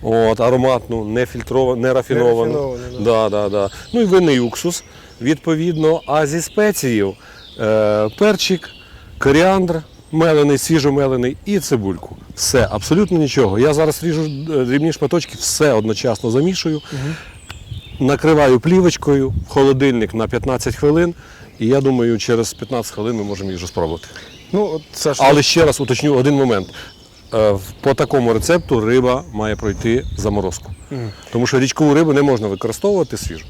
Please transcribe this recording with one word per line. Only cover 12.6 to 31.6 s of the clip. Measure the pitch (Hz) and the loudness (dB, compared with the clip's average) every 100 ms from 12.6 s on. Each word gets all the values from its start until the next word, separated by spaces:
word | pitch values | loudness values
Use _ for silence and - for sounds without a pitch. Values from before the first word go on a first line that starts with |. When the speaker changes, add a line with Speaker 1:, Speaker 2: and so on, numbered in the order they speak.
| 104 | 0
Speaker 1:
абсолютно | 104 - 160 208 175 | -2 0 0 2 2
нічого. | 147 139 113 98 | 0 2 2 2
Я | 143 | 2
зараз | 147 156 147 | 2 0 0
ріжу, | 165 156 | -4 -4
е, | 156 139 156 151 | -4 -6 -4 -2
дрібні | 127 135 160 | 0 0 0
шматочки, | 156 143 170 - - | -2 -2 -2 -4 -10
все | - - 151 | -6 0 2
одночасно | 113 110 104 127 107 120 | 2 0 -2 -2 -2 -2
замішую. | 120 165 185 170 151 - | 0 0 -2 -4 -6 -8
Speaker 2:
Мгм. | 139 139 160 - - - - - - - - | -10 -8 -10 -14 -20 -20 -20 -14 -16 -14 -4
Speaker 1:
Накриваю | 131 139 151 151 139 127 | -2 2 2 4 6 4
плівочкою | 160 185 180 - - 143 131 | 4 4 4 0 0 0 0
в | - - | -4 -4
холодильник | 143 139 131 139 123 107 | 2 4 4 2 2 -2
на | 113 107 | -4 -4
п'ятнадцять | 120 104 127 - 110 | -4 -2 -4 -4 0
хвилин. | 147 156 175 170 - - - - | 2 2 0 -4 -18 -20 -20 -6
І | 113 | 0
я | 135 | 2
думаю, | 135 127 120 113 | 2 2 2 0
через | - 117 113 | 0 0 0
п'ятнадцять | - 104 123 - | -6 -8 -6 -6
хвилин | - 107 117 | -6 -6 -4
ми | |
можемо | 101 98 98 | -6 -8 -8
її | 90 | -8
вже | 87 | -8
спробувати. | - 82 82 - - - - - | -4 -4 -6 -12 -20 -20 -20 -6
Speaker 2:
Ну, | 190 208 | -4 -2
от, | 160 151 | -6 -10
Саша, | - 156 139 135 | -6 -4 2 4
Speaker 1:
Але | 147 | 4
ще | 135 170 | 4 4
раз | 160 127 | 2 2
уточню | 127 123 147 | -2 -2 2
один | 135 135 | 2 2
момент. | 143 131 107 92 - - - - - - | 2 2 0 -4 -14 -20 -20 -20 -20 -6
Е, | 113 107 | 0 2
в-, | 98 95 - | 0 -6 -4
по | 135 | -2
такому | 135 147 139 120 | 0 2 2 2
рецепту | 110 - 175 - 120 | 0 2 0 2 0
риба | 107 127 123 127 170 | 2 2 2 0 -4
має | 113 107 107 | -6 -4 -2
пройти | 110 98 117 117 - - | -4 -4 0 -2 -2 -4
заморозку. | 107 104 95 82 - - - | -2 -2 -4 -6 -14 -18 -12
Speaker 2:
Мгм. | 135 117 101 - | -12 -10 -14 -8
Speaker 1:
Тому | 117 123 | -2 0
що | 131 | 0